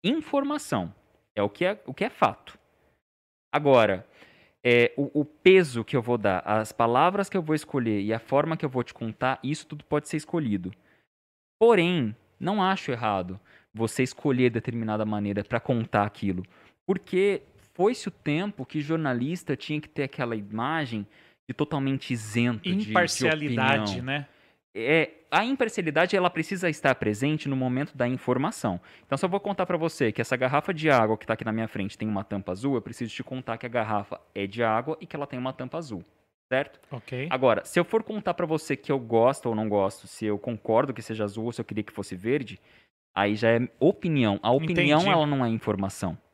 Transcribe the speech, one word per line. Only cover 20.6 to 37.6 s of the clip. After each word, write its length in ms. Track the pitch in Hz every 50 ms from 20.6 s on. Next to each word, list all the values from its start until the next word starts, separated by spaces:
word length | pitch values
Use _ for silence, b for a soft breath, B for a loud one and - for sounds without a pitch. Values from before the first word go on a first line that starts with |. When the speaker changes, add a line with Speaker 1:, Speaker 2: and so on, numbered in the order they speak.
| 117 139 160 160 151 123 117 107 101 - b b b b b b b -
Speaker 1:
de 40 | 127
totalmente 580 | - 147 143 - 139 135 135 135 131 - - 127
isento 500 | 117 107 107 104 120 117 123 120 110 -
de, 120 | 180 180
de 140 | 196 214 208
Speaker 2:
Imparcialidade, 920 | 214 190 175 160 - - 131 165 160 156 147 143 123 117 131 131 139 131 107 104 98 120
Speaker 1:
opinião. 60 | 120
Speaker 2:
né? 220 | 131 139 147 139 - b b b b b b b _ _
Speaker 1:
É, 360 | 98 113 127 156 165 156 - - - _ _
a 160 | - 165 214
imparcialidade, 720 | 240 269 262 247 220 - - 180 156 143 160 175 180 -
ela 140 | 190 180 175
precisa 360 | - 170 160 - 196 185 185 170
estar 260 | 151 - - 143 127
presente 520 | - - 107 107 104 131 147 156 151 -
no 80 | 143 139
momento 400 | 131 127 127 123 131 147 143 -
da 120 | 139 123
informação. 720 | 123 127 127 - - 127 123 139 180 240 - - 110 92 87 B B B B B
Então, 120 | B 139
se 60 | 135 -
eu 40 | 185
vou 100 | 180 196
contar 260 | 202 220 196 - 185
pra 100 | - 175
você 340 | 165 160 165 - - 139 113
que 80 | 104 -
essa 140 | - - 131
garrafa 380 | 123 131 127 143 147 - - 190
de 160 | 156 156 160
água 260 | 139 123 113 107 110
que 100 | 104 -
tá 60 | - 113
aqui 120 | - -
na 60 | 113
minha 160 | 110 110 113
frente 300 | 107 - 107 95 104 -
tem 100 | _ 113
uma 160 | 110 107 98 101
tampa 280 | _ 101 98 92 -
azul, 240 | 90 95 123 143 135
eu 60 | 120
preciso 320 | 104 - 120 - 117 113 -
te 100 | - 131
contar 340 | - 131 131 120 - 117
que 80 | 113 -
a 40 | 123
garrafa 500 | 113 120 110 107 110 104 101 - - - _ _ _
é 140 | - 101
de 160 | 98 101 117 120
água 340 | 113 110 113 120 151 156 -
e 60 | -
que 100 | - -
ela 120 | 151 143
tem 100 | - -
uma 160 | 123 123 131 131
tampa 240 | - 127 127 -
azul, 260 | 165 170 135 110 87 82 _ _ _ _ _ _ _ _ _
certo? 280 | 127 131 143 - - _ _ _
Speaker 2:
Ok. 360 | - 123 - - 131 123 135 170
Speaker 1:
Agora, 340 | 131 131 131 127 110 -